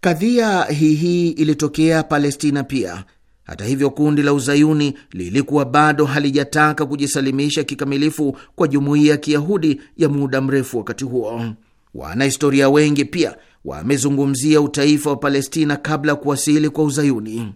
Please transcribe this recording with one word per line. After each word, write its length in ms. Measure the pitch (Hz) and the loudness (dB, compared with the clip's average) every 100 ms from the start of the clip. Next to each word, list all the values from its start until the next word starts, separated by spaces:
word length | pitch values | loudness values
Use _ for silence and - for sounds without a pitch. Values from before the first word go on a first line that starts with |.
| 180 | 0
Kadhia 580 | 160 214 240 220 185 | 0 0 2 2 0
hii 300 | - 147 156 151 | -2 0 2 2
hii 340 | 175 175 170 | 0 2 0
ilitokea 720 | 156 156 147 151 147 160 160 | 0 0 0 -2 0 2 2
Palestina 600 | 156 147 143 135 151 143 | 0 0 0 -2 -2 -2
pia. 400 | 135 139 92 90 - _ _ _ | -4 -6 -6 -10 -16 _ _ _
Hata 220 | - - 107 | -20 -10 -4
hivyo, 240 | 135 139 | 0 0
kundi 320 | 135 151 147 | 2 2 2
la 120 | 143 | 2
Uzayuni 600 | 143 131 143 151 151 147 143 - | 2 2 2 4 2 0 -4 -12
lilikuwa 540 | 92 90 117 135 147 127 | -10 -4 -2 0 0 2
bado 400 | 143 151 147 151 | 2 2 2 0
halijataka 800 | 143 143 139 139 151 151 151 143 | 0 0 0 0 2 2 2 -4
kujisalimisha 800 | 143 139 143 135 135 147 147 | -4 -4 -2 -2 0 -2 -2
kikamilifu 760 | 143 139 139 139 151 151 147 135 - - | -4 -6 -4 0 -2 0 -4 -4 -16 -2
kwa 120 | 165 | 0
jumuiya 440 | 143 143 147 151 | 2 2 4 4
ya 60 | 147 | 4
Kiyahudi 640 | 147 147 151 202 156 135 - - | 0 -2 0 0 0 -2 -6 -2
ya 120 | 156 | 0
muda 320 | 143 139 135 | 0 -2 -2
mrefu 360 | 135 139 131 120 | 0 -2 -2 -6
wakati 260 | 104 107 135 | -6 -8 -6
huo. 360 | 123 107 117 117 110 _ _ _ - | -4 -4 -6 -8 -10 _ _ _ -16
Wanahistoria 760 | 69 98 135 131 147 139 135 | -10 -2 -2 0 2 4 4
wengi 360 | 147 151 143 143 | 4 4 2 -2
pia 300 | 180 131 - _ _ - | -2 -4 -4 _ _ -14
wamezungumzia 960 | 69 95 139 143 139 139 135 143 151 | -8 -2 0 0 0 0 0 2 2
utaifa 480 | 147 147 143 147 151 | 2 0 2 2 0
wa 60 | 139 | -2
Palestina 600 | 143 139 135 165 151 147 | 0 -2 -4 -2 -2 -2
kabla 340 | - 151 151 | -4 -4 -2
ya 40 | 143 | -2
kuwasili 540 | 143 139 - 151 151 | -2 -2 0 2 0
kwa 140 | 147 | 0
Uzayuni. 680 | 151 139 147 120 110 113 110 | -2 2 0 0 -6 -8 -10